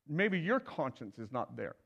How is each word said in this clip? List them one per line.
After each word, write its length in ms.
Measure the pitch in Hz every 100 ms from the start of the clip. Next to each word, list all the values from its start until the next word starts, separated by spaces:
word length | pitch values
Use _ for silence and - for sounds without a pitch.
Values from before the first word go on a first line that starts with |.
| -
maybe 300 | 156 208 185
your 220 | 170 254
conscience 580 | - - 131 - 107 113
is 140 | 110
not 240 | 127 - 117
there, 180 | 98 -